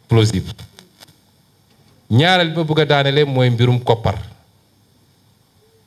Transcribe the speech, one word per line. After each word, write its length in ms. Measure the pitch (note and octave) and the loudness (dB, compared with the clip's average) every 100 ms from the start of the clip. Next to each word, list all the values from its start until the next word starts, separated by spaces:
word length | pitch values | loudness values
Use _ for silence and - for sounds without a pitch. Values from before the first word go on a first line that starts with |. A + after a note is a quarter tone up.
| - | 0
plausible. 440 | A2+ G#2+ F#2 D#2 - - - - _ - _ _ _ _ _ _ _ _ _ - | 2 2 -2 -8 -14 -20 -20 -20 _ -20 _ _ _ _ _ _ _ _ _ -2
Ñaareel 400 | A2 E3+ F#3 E3 | 0 2 2 0
bi 60 | E3 | -4
ma 60 | |
bëgg 160 | D#3 D#3 | -2 0
a 60 | D3+ | 2
daanelee 400 | C#3+ C#3 C#3+ C#3+ | 0 0 0 0
mooy 240 | C3 B2 | 0 0
mbirum 300 | A#2 B2 B2 | 2 0 0
koppar. 360 | - A2+ F#2+ - - - _ _ _ _ _ _ _ _ _ _ _ _ _ _ | 0 -2 -2 -6 -10 -20 _ _ _ _ _ _ _ _ _ _ _ _ _ _